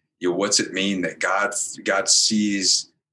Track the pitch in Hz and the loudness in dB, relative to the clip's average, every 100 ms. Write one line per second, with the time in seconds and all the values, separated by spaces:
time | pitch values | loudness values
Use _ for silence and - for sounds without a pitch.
0 | _ _ 87 87 101 - - 92 98 92 | _ _ -2 0 0 0 0 -2 -2 0
1 | 85 78 92 95 101 - - - - 98 | -4 -4 -2 0 0 -2 -6 -6 -2 0
2 | 95 - - 110 104 98 90 - - _ | 2 2 4 2 0 0 0 0 -2 _
3 | _ | _